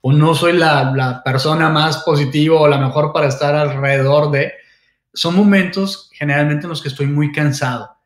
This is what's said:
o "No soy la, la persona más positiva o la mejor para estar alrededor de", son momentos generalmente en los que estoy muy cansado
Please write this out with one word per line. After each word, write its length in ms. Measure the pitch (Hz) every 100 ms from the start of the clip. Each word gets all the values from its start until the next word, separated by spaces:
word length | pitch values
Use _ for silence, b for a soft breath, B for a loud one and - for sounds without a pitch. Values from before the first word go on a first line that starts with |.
o 120 | 131
"No 200 | 147 156
soy 220 | 160 170
la, 380 | 175 160 143 135 135
la 260 | 131 123
persona 460 | 131 131 156 156 160
más 300 | 151 156 143
positiva 600 | - 147 139 147 151 160
o 80 | 151
la 120 | 139
mejor 340 | 135 143 151
para 140 | 170 143
estar 280 | 135 143
alrededor 760 | 147 147 135 139 139 135 147 147
de", 220 | 143 147 - b b b b _
son 240 | - 170 180
momentos 720 | 208 196 180 - 196 - -
generalmente 500 | - 147 143 147 147
en 60 | 175
los 100 | 160
que 80 | 143
estoy 200 | 131 139
muy 220 | 143 147
cansado 600 | 147 147 131 135 120 - _